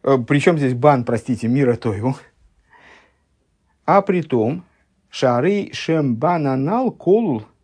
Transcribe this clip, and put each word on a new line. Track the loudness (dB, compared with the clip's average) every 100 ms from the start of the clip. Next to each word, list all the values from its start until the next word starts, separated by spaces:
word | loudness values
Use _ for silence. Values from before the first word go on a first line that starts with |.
Э, | 2 0
при | 2 2
чем | 2 2
здесь | 0
бан, | 2 4 4
простите, | 0 -4 -2 -4 0
мира | 2 2 0
Тойгу? | -4 -4 -4 -6 -12 _ _ _ _ _ -20 -20 _ _ _ _ _ _ _ _ 2
А | 2
при | 2 -4
том, | 0 0 0 -4 -10 _ _ _ _
шары | -2 0 2 0 0 -4
шем | -8 -2 0 0 -2
бан | -2 0 -2
анал | -2 -2 -2 -4
колул | -4 0 2 0 -4 -8 _